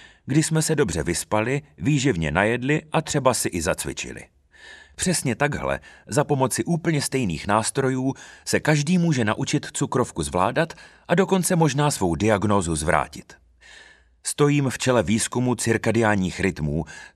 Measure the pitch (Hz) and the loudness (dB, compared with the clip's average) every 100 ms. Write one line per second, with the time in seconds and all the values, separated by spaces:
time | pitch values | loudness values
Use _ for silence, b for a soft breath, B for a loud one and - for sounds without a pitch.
0 | B B B 143 151 160 156 151 123 82 | B B B 0 2 0 0 0 0 -2
1 | 80 82 - 107 113 143 147 b 92 147 | -2 -4 -2 -2 0 -4 -6 b 0 0
2 | 131 90 78 78 104 120 127 151 - 160 | 2 0 0 2 2 0 -2 -2 -2 -4
3 | 156 147 131 117 - 90 80 78 73 67 | -2 0 0 0 -2 -4 -2 -2 -4 -8
4 | 64 60 - _ _ B B B B B | -10 -12 -18 _ _ B B B B B
5 | 180 165 139 110 143 123 67 67 B B | -2 0 -2 0 0 0 -2 -4 B B
6 | B - 147 143 131 - 113 170 170 151 | B 0 2 2 0 0 -2 -2 0 -2
7 | - 135 110 76 - 104 110 - 135 131 | 0 -2 -2 -4 0 0 2 -2 -2 0
8 | 131 131 B B B 104 - 151 147 180 | -4 -6 B B B -2 2 2 2 2
9 | 170 131 107 - 139 147 - - - 127 | 2 2 0 0 -2 -4 -4 -6 -2 0
10 | 117 - 73 87 95 131 165 - B B | -2 -2 -4 0 0 0 -2 -4 B B
11 | B 170 190 190 170 175 160 135 147 - | B 0 2 2 2 2 2 2 0 0
12 | 92 78 107 104 104 101 85 78 76 78 | -2 0 2 2 4 2 0 -2 2 2
13 | 67 - - - _ _ B B B B | 2 -8 -20 -20 _ _ B B B B
14 | B B - - 147 147 135 - - 120 | B B -10 0 2 2 0 -2 2 2
15 | 85 110 - 143 127 117 - 110 - 107 | 4 2 0 -2 0 0 0 0 2 2
16 | 110 104 90 - 92 80 76 76 76 B | 2 2 0 -2 -4 -2 -2 -2 -4 B
17 | B | B